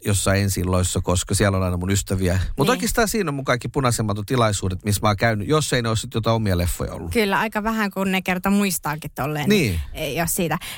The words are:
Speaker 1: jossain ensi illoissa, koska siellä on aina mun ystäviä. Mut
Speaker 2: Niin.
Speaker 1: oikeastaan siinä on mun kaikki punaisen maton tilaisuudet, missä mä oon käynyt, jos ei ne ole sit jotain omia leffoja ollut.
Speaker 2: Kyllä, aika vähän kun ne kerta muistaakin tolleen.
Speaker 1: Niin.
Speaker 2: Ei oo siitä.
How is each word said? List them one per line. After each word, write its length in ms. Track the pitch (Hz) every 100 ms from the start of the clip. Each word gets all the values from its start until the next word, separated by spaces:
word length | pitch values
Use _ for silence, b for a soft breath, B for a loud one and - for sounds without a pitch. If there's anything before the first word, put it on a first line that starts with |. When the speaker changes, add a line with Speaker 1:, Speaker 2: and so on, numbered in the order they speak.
Speaker 1:
jossain 380 | 110 101 - 98
ensi 180 | 101 92
illoissa, 400 | 90 92 90 95
koska 340 | 90 90 -
siellä 240 | 101 104 98
on 60 |
aina 120 | 92 90
mun 140 | 90
ystäviä. 440 | 98 - 95 92
Mut 320 | 92 87 - 156
Speaker 2:
Niin. 40 |
Speaker 1:
oikeastaan 380 | 254 240 - 220
siinä 220 | 226 170
on 40 |
mun 100 | 143
kaikki 240 | 131 123 120
punaisen 380 | 147 131 113 110
maton 200 | 104 98
tilaisuudet, 580 | 131 110 98 95 90
missä 160 | 104 98
mä 60 | 107
oon 80 | 101
käynyt, 320 | 117 107 104
jos 240 | 151 147
ei 100 | 131
ne 60 | 117
ole 80 | 110
sit 180 | 123
jotain 200 | 117 110 113
omia 220 | 104 90
leffoja 340 | 87 - -
ollut. 200 | 65 82
Speaker 2:
Kyllä, 260 | 233 202 190
aika 240 | 220 214
vähän 280 | 214 220 202
kun 220 | 190 190
ne 100 | 190
kerta 280 | 185 185 196
muistaakin 600 | 202 202 160 151 156 -
tolleen. 340 | - 135 151 175
Speaker 1:
Niin. 320 | 208 120 85 -
Speaker 2:
Ei 280 | - 151 135
oo 60 | 165
siitä. 300 | - 170 160 B